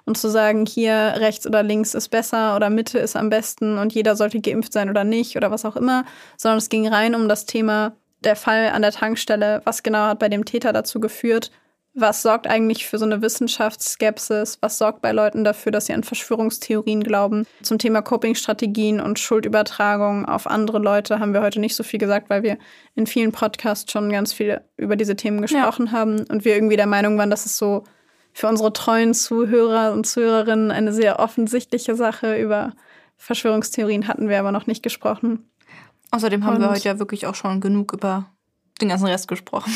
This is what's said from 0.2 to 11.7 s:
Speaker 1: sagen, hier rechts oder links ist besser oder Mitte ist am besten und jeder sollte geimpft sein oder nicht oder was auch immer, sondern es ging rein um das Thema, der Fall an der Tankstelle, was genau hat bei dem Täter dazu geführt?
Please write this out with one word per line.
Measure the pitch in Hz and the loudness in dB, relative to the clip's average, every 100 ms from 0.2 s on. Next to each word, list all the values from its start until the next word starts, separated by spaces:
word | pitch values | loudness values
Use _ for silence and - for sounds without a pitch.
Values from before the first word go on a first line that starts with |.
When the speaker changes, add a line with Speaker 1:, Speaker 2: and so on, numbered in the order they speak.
| 220 | 0
Speaker 1:
sagen, | 214 214 214 214 | 4 4 4 0
hier | - 226 220 214 - | 0 2 2 2 2
rechts | 220 214 - | 0 0 0
oder | 214 | 0
links | 208 214 220 | 2 0 0
ist | - - | -4 -2
besser | 226 226 226 220 202 | -2 0 0 2 2
oder | 208 | 2
Mitte | 214 226 254 | 0 0 -2
ist | 226 - | -2 -2
am | 214 | 0
besten | 214 220 - 214 214 | 0 -2 -4 -2 0
und | 208 | -2
jeder | 220 214 214 | 0 2 2
sollte | 214 226 | 2 0
geimpft | 202 220 226 | -2 -2 -2
sein | 214 196 | -2 0
oder | 208 | 0
nicht | 202 226 240 - | 0 0 -2 -2
oder | 208 | -2
was | 214 214 | -2 -4
auch | 214 | -2
immer, | 247 254 262 - - - | 0 0 -2 -10 -20 -4
sondern | 220 220 | 0 0
es | 220 | 0
ging | 220 220 | 0 2
rein | 220 220 | 2 2
um | 233 220 | 2 2
das | 214 - | 0 -2
Thema, | 226 220 214 214 220 _ _ - | -2 0 2 0 -4 _ _ 0
der | 208 | 0
Fall | - 220 220 | 2 2 2
an | - | 2
der | 208 | 0
Tankstelle, | 208 220 226 - 214 208 208 - | 2 -2 -2 -2 0 2 0 -2
was | 226 | -4
genau | - 214 214 | -2 0 2
hat | 208 | 2
bei | 208 | 0
dem | 202 214 | 0 -2
Täter | 233 233 | -2 0
dazu | 220 220 220 | 0 -2 -4
geführt? | 214 - 233 226 226 _ _ | -6 -4 0 0 -2 _ _